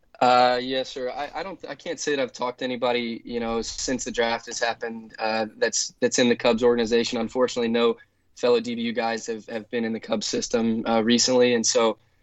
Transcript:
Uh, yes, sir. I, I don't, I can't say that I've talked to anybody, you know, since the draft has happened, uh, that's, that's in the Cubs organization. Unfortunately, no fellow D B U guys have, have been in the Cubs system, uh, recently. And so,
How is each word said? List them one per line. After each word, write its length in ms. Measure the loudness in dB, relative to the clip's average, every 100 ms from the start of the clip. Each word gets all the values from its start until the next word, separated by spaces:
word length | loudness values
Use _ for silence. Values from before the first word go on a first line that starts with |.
| _ 0
Uh, 380 | 4 6 6 4
yes, 300 | 0 -4 -4
sir. 220 | -6 -6
I, 180 | -6 -8 -8
I 80 |
don't, 200 | -10 -10 -12
I 60 | -12
can't 240 | -10 -6
say 160 | -2 -2
that 60 |
I've 120 | -2
talked 260 | -4 -6 -4
to 60 | -6
anybody, 560 | -2 0 0 -2 -8
you 160 | -8 -6
know, 220 | -2 -4
since 440 | -4 -6 -4 -4 -4
the 60 |
draft 360 | -2 0 -2 -6
has 120 | -4
happened, 540 | -4 -4 -8 -10 -14 -6
uh, 260 | -2 -2 -2 -2
that's, 360 | -2 -2 -6 -2
that's 180 | -2 2
in 120 | 2
the 60 | 4
Cubs 280 | 2 4
organization. 560 | 4 2 2 2 0 -2
Unfortunately, 500 | -4 0 0 0 0
no 280 | 2 2 0 _ _ _ -2
fellow 240 | 2 2
D 160 | 2 -4
B 60 |
U 100 | -4
guys 320 | -2 -2 -4 -6
have, 220 | -8 -8
have 200 | -12 -6
been 120 | -4
in 100 | -2
the 60 | -4
Cubs 280 | -4 -4 -2
system, 580 | -4 -2 0 0 0 0
uh, 160 | 2
recently. 540 | 4 4 4 4 4 4
And 100 | 2
so, 320 | 2 2 0 _ _